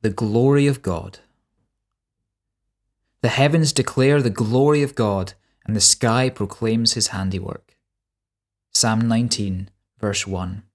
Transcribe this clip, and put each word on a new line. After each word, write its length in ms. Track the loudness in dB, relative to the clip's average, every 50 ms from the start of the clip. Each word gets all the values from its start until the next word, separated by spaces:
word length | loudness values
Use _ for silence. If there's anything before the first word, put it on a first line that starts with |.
the 100 | -2 -2
glory 560 | -2 -2 -4 0 0 2 2 4 4 4 2
of 160 | 2 0 -2
God. 380 | -4 -6 -6 -4 -8 -12 -18 -20 _ _ _ _ _ _ _ _ _ _ _ _ _ _ _ _ _ _ _ _ _ _ _ _ _ _ _ _ _ _ _ _ _ _ _ _ _ _ _ _
The 80 | -2 -2
heavens 440 | 2 2 2 4 4 2 2 2
declare 480 | 0 0 -2 -2 0 2 2 4 4 4
the 100 | 2 0
glory 520 | 0 -2 -2 0 2 2 4 4 4 2
of 140 | 0 -2 -2
God, 380 | -2 0 0 0 -2 -4 -6 -10 _ _ _ _ _ _
and 120 | -4 -2
the 40 | 2
sky 480 | 2 2 2 2 2 2 2 2 0 0
proclaims 680 | -2 -4 -8 -8 -6 -4 -2 0 0 0 0 0 -2
his 120 | -2 -4 -4 -4
handiwork. 640 | -4 -4 -4 -4 -4 -6 -8 -12 -14 _ _ _ _ _ _ _ _ _ _ _ _ _ _ _ _ _ _ _ _ _ _ _
Psalm 320 | 0 0 2 2 2 2
nineteen, 640 | 2 2 2 0 0 -2 -4 -4 -4 -4 -6 -8 -12 _ _ _ _ _ _
verse 260 | -4 -4 -4 -4 -6
one. 380 | -6 -6 -6 -6 -6 -10 -12 -14 _